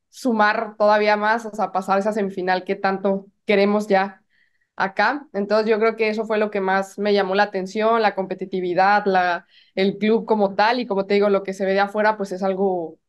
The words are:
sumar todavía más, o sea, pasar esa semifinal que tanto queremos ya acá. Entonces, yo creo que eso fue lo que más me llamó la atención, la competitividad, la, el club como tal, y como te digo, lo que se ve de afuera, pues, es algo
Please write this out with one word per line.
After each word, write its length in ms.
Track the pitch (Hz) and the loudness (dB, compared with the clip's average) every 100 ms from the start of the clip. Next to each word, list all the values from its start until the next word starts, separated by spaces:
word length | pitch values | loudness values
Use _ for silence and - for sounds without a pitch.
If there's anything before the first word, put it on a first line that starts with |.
| _ | _
sumar 640 | - 262 220 208 220 214 214 | -6 -2 2 2 0 -4 0
todavía 400 | 208 214 208 208 | 4 4 4 2
más, 280 | 208 226 220 | 0 -2 -4
o 100 | 214 | -6
sea, 160 | 185 | -4
pasar 260 | 180 196 196 | -2 0 0
esa 140 | 208 | 0
semifinal 500 | 214 196 190 180 185 | -2 -4 -4 -2 -2
que 120 | 180 196 | -2 -2
tanto 520 | 196 190 196 196 - _ - | -2 0 0 -2 -6 _ 0
queremos 420 | 196 202 208 208 | 2 4 2 2
ya 360 | 190 202 - _ _ _ _ _ - | 2 0 -6 _ _ _ _ _ -4
acá. 520 | 190 190 214 294 - | -2 0 0 0 -6
Entonces, 340 | 196 202 214 214 | -6 0 0 2
yo 100 | 214 | 2
creo 160 | 226 220 | 0 0
que 140 | 214 | -2
eso 160 | 214 214 | -2 -2
fue 120 | 214 | -2
lo 140 | 214 | -2
que 100 | 208 | -2
más 360 | 190 196 196 - | 0 0 -2 -4
me 140 | 208 | 0
llamó 220 | 202 185 196 | 0 2 0
la 80 | |
atención, 580 | 202 196 185 214 220 226 | 0 -2 -6 -2 0 2
la 140 | 208 196 | 0 -2
competitividad, 920 | 190 190 185 185 180 175 190 208 196 | -6 -8 -6 -4 -2 2 2 2 2
la, 420 | 185 180 175 - _ _ - | 2 0 -2 -8 _ _ -2
el 220 | 196 196 | -2 0
club 280 | 214 226 226 | 0 0 0
como 300 | 214 190 196 | 0 0 2
tal, 240 | 214 254 | 2 0
y 60 | 247 | -2
como 180 | 196 190 | -4 0
te 100 | 202 | 2
digo, 140 | 208 | 2
lo 140 | 196 | 0
que 100 | 190 | -2
se 120 | 190 190 | -4 -2
ve 80 | |
de 60 | 196 | 0
afuera, 360 | 196 214 214 214 | 0 0 0 0
pues, 140 | 196 | -4
es 120 | 185 | -4
algo 560 | 190 185 196 180 160 - | -4 0 0 -2 -6 -14